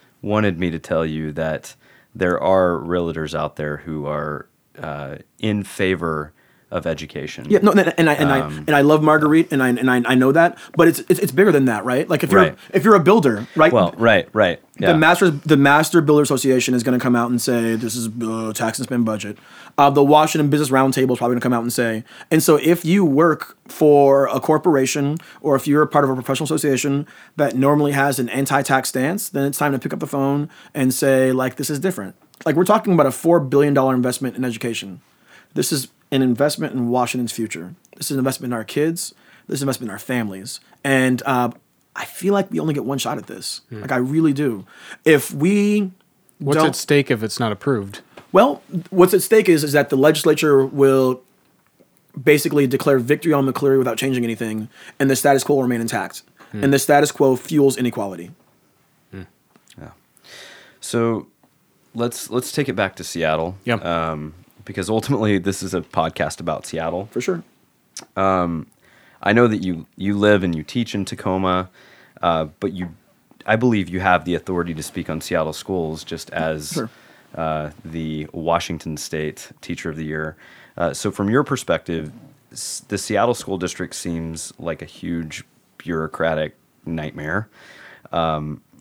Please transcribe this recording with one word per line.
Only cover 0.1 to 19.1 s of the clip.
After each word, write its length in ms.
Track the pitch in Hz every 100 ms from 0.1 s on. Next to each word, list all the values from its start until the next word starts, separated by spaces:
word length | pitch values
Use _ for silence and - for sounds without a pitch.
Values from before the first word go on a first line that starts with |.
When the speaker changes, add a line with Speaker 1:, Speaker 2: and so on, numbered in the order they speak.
| _
Speaker 1:
wanted 380 | 104 107 104 85
me 120 | 90
to 80 | 80
tell 280 | - 82 80
you 260 | 78 78
that 420 | 76 80 78 - - _ _ _
there 240 | - 90 87
are 400 | 87 95 90 82
realtors 540 | 85 87 85 80 78
out 220 | 78 76 -
there 220 | 76 73
who 280 | 80 78 73
are, 400 | 73 76 76 - _ _ -
uh, 380 | 80 73 69 73 - _
in 240 | 107 104
favor 720 | 98 - 95 90 82 78 76 _ _ _ _
of 160 | 90 85
education. 600 | 80 78 76 69 - 143
Speaker 2:
Yeah, 120 | 202
no, 80 | 208
and, 240 | 214 - -
and 140 | 160
I, 40 |
and 160 | 147 147
Speaker 1:
Um, 220 | 135 151
Speaker 2:
I, 40 | 151 151
and 40 |
I 100 | 147
love 220 | 143 156
Marguerite, 500 | 156 151 151 160 160
and 100 | 143
I, 60 | 127
and 220 | 123 127
I, 120 | 123 120
I 80 |
know 180 | 127 127
that, 260 | 156 170 - -
but 140 | 160 165
it's, 100 | -
it's, 200 | - 180
it's 120 | 170
bigger 200 | 131 208
than 140 | 147 131
that, 180 | 107
right? 240 | 117 127 -
Like, 160 | 156
if 80 | 147
you're, 80 | 190
Speaker 1:
Right. 180 | 180 - -
Speaker 2:
if 100 | 190
you're 120 | 180 202
a 40 |
builder, 460 | 156 220 143 104 117
right? 180 | 156 160
Speaker 1:
Well, 220 | 123 87 -
right, 320 | 117 98 -
right, 280 | 107 95 82 _ -
Speaker 2:
The 80 | -
Speaker 1:
yeah. 80 | 156
Speaker 2:
Masters, 420 | 160 175 185 143
the 160 | 151 147
Master 420 | 139 147 160 175
Builder 220 | 147 147
Association 520 | 143 135 139 127 123
is 80 | 123
gonna 160 | 123 127
come 160 | 123
out 160 | 120 120
and 100 | 120
say, 360 | 131 120 113 113
"This 180 | 117
is, 140 | 120 113 117
uh, 300 | 113 113 113
tax 240 | 104 113 110
and 60 |
spend 200 | 123 123
budget." 340 | 113